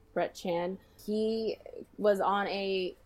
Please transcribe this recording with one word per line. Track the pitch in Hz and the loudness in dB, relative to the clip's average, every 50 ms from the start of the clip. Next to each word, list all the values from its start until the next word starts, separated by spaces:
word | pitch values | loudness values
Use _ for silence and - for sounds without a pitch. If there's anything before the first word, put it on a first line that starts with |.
| - - - | -20 -6 -2
Brett | 175 175 - - | 0 0 0 -2
Chan. | - - 190 170 170 175 180 190 190 - - - - - | -6 -4 -2 0 0 0 -2 -4 -8 -12 -20 -20 -12 -6
He | 208 208 214 220 220 226 220 220 208 - - - - - - - - - | -4 -2 0 0 0 0 0 -2 -4 -4 -6 -10 -14 -14 -14 -16 -14 -8
was | - 196 208 202 190 | 2 4 4 4 6
on | 185 185 196 202 202 | 4 2 2 2 0
a | 165 180 202 196 196 190 190 185 175 - - - | 0 -2 -2 -2 0 0 0 -2 -4 -6 -10 -12